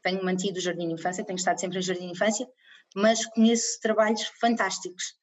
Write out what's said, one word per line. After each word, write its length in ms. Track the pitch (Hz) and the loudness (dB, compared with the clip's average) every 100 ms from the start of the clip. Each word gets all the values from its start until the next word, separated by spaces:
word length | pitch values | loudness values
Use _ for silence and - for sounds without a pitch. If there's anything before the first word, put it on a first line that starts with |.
tenho 220 | 185 190 | -2 -2
mantido 340 | 185 185 196 180 | -2 -2 -2 -4
o 40 | |
jardim 240 | 175 170 170 | -4 -4 -4
de 60 | |
infância, 300 | 165 180 185 | -4 -4 -6
tenho 120 | 208 185 | -6 -2
estado 240 | 180 175 | 0 0
sempre 180 | 185 185 | -2 -4
em 40 | |
jardim 240 | 185 175 180 | -4 -4 -6
de 60 | |
infância, 340 | 170 214 220 247 _ _ - _ | -2 0 0 -6 _ _ -20 _
mas 320 | 190 214 226 - | 2 4 4 0
conheço 520 | - 226 233 - - | 4 6 6 0 -4
trabalhos 400 | 226 214 220 220 - - | 0 2 2 2 -2 0
fantásticos 760 | 233 226 196 - 180 180 - - | 0 2 0 -2 -8 -10 -10 -10